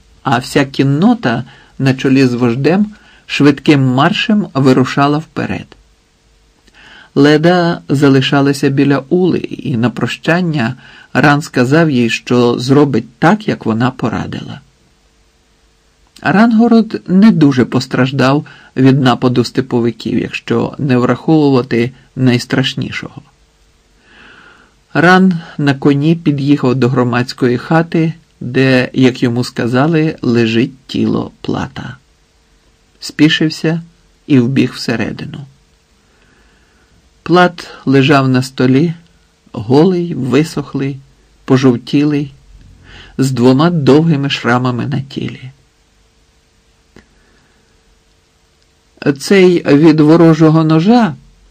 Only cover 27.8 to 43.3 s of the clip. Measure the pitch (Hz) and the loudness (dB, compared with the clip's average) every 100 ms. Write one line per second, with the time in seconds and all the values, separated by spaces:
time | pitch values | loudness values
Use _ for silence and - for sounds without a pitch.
27.8 | 165 165 160 - _ _ - 127 135 127 | -2 -2 -4 -6 _ _ -6 0 2 2
28.8 | - - 131 120 127 120 120 - 120 127 | 0 0 0 2 -2 -2 -6 -6 -2 0
29.8 | 151 160 156 - 127 117 113 113 - - | 0 0 -2 -4 -2 0 0 0 -2 -6
30.8 | - 110 110 110 113 - - - - - | -10 -4 -2 -2 -6 -10 -8 -6 -8 -12
31.8 | - - _ _ _ _ _ _ _ _ | -14 -18 _ _ _ _ _ _ _ _
32.8 | _ _ - - 151 - 156 - 160 165 | _ _ -14 0 2 2 -4 -2 -4 -4
33.8 | 165 _ _ _ - 131 120 131 127 - | -8 _ _ _ 0 0 2 0 -2 -6
34.8 | - 113 101 - - - - _ _ _ | -8 -6 -6 -10 -14 -16 -18 _ _ _
35.8 | _ _ _ _ _ _ _ _ _ _ | _ _ _ _ _ _ _ _ _ _
36.8 | _ _ _ _ - 175 180 175 - - | _ _ _ _ -2 2 2 -2 -14 -10
37.8 | 135 135 135 139 131 127 127 - 127 131 | 0 2 4 2 2 0 -2 -2 0 2
38.8 | 165 - _ _ _ _ _ - 104 135 | 0 -4 _ _ _ _ _ -12 0 2
39.8 | 185 180 170 147 131 131 160 151 135 139 | 4 0 -4 -6 -2 -2 -2 -6 -8 -8
40.8 | 139 135 - _ _ _ - 131 135 117 | -8 -10 -18 _ _ _ -2 2 2 0
41.8 | - 143 147 143 143 - _ - - - | -2 -2 0 -2 -6 -12 _ -20 -20 -20
42.8 | - - - - 135 | -20 -20 -14 -4 -4